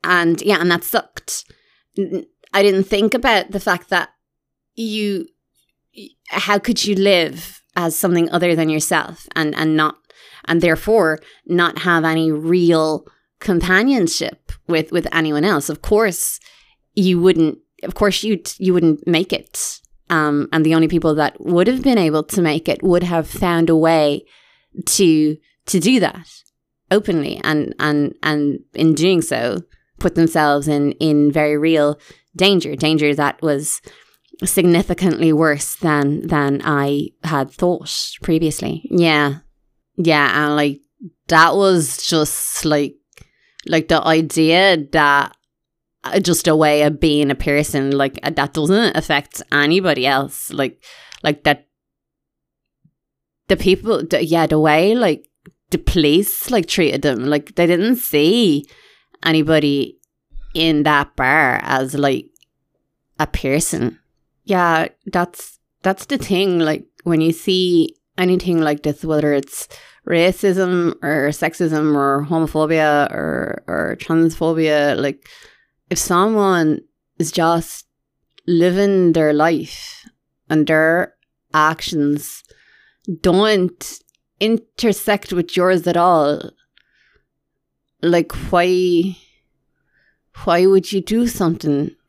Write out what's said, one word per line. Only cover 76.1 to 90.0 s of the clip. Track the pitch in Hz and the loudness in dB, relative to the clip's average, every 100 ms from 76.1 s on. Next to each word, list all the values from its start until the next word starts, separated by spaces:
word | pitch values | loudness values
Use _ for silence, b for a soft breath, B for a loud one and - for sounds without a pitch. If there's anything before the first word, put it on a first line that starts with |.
| 175 202 220 196 180 156 151 _ _ _ _ | 2 2 2 2 2 0 -2 _ _ _ _
is | 160 | -4
just | - 165 170 - - _ _ _ _ _ _ - | 0 0 0 -4 -16 _ _ _ _ _ _ -2
living | 175 175 185 202 196 175 | 2 2 2 2 4 4
their | 165 156 | 4 2
life | 151 160 156 - - - - - _ _ _ _ | 2 0 0 -6 -14 -18 -20 -20 _ _ _ _
and | 156 151 | 0 2
their | 156 160 170 185 _ _ _ _ | 2 2 0 -2 _ _ _ _
actions | 156 156 160 - 165 143 147 - - _ b b b b b - 170 | 0 0 0 -6 -2 -2 -2 -6 -18 _ b b b b b -12 -2
don't | 185 180 214 208 180 - - - _ _ _ _ | 0 2 2 2 0 -4 -18 -18 _ _ _ _
intersect | 214 226 _ - 233 196 - 202 - | -2 -2 _ -4 -2 -2 -2 -4 -2
with | 175 170 - | -4 -2 0
yours | 180 185 175 | 2 0 0
at | 165 | 0
all, | 180 170 147 147 - _ _ _ _ _ _ _ _ _ _ _ _ _ _ _ | 2 2 0 -2 -8 _ _ _ _ _ _ _ _ _ _ _ _ _ _ _
like, | 165 175 165 - 151 | 0 0 0 -8 -2
why, | 180 180 185 185 170 190 180 b b b _ _ _ _ _ | 0 2 0 2 0 -2 -6 b b b _ _ _ _ _